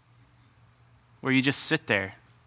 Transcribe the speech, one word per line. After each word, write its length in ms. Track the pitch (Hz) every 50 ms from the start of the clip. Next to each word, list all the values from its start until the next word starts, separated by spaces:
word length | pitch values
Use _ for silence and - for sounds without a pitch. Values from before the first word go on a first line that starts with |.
| _ _ _ _ - _ _ _ _ _ _ _ _ _ _ _ _ _ _ _ _ _ _ _
where 120 | - 135 131
you 80 | 131
just 220 | 127 143 135 - -
sit 240 | - 165 151 -
there, 280 | - 113 98 95 95 - - _ _ _ _ _